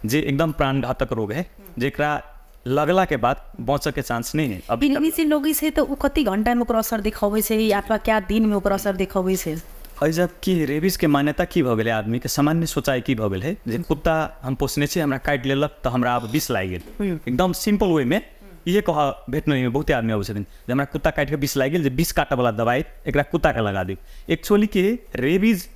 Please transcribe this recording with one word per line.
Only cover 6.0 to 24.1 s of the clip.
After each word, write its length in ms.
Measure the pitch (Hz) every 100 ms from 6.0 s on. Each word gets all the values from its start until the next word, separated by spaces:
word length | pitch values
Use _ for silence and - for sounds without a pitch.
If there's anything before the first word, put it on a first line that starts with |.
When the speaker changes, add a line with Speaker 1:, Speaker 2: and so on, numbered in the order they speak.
| 277 302
Speaker 2:
घंटा 300 | 233 190 220
में 80 | 240
ओकर 120 | 233
असर 260 | 226 220 220
दिखाबै 400 | 208 - 208 214
छै, 300 | 214 220 220
अथवा 260 | 202 196 -
क्या 240 | - 220
दिन 260 | 190 214 220
में 100 | 202
ओकर 160 | 196
असर 240 | 196 208 185
दिखाबै 400 | 185 196 185 185
छै? 140 | 165
Speaker 1:
एहि 600 | 156 - - - - 151
जब 160 | 160 175 -
की 220 | - 180
रेबीज 320 | 151 147 185 175
के 100 | 170
मान्यता 380 | 143 143 147
की 180 | 175 151
भऽ 140 | 127 110
गेलै, 140 | 110
आदमी 280 | 113 107 117
के 100 | 117
सामान्य 380 | - 147 165 160
सोचाई 340 | - 139 131
की 140 | -
भऽ 140 | 120 107
गेल 140 | 95
है, 140 | 135 208 -
जे 100 | 117
कुत्ता 640 | 170 143 170 160 156 -
हम 120 | 127
पोसने 320 | 135 139 - 143
छी, 140 | 180
हमरा 180 | 147 135
काटि 300 | - 143 135
लेलक, 280 | 139 147 -
तो 60 | 131
हमरा 220 | 123 123
आब 180 | 123 113
विष 200 | 139 -
लागि 180 | 113 95
गेल। 140 | 87 - -
Speaker 2:
हम्म। 200 | 202 165 -
Speaker 1:
एकदम 240 | 123 185
सिंपल 340 | 175 - 202 202
वे 180 | 156
में 120 | 123 190
Speaker 2:
हम्म। 400 | - - - - -
Speaker 1:
इहे 140 | 196
कह 440 | 202 156 143 - -
वेटनरी 320 | 139 156 139
में 100 | 127
बहुते 200 | 127 156
आदमी 200 | 135 113
अबै 120 | 107
छथिन 180 | 98 104
जे 300 | 98 - -
हमरा 120 | 131
कुत्ता 260 | 139 151 165
काटि 200 | 151 143
के 60 | 156
विष 200 | 175 143
लागि 140 | 131
गेल, 120 | 170
जे 60 | 139
विष 240 | 127 -
काटऽ 240 | - 147 127
वाला 140 | 123
दवाई 340 | 110 117 123 165 - -
एकरा 160 | 143
कुत्ता 300 | 139 170 156
के 80 | 131
लगा 240 | 107 98
दियौ। 480 | 92 95 -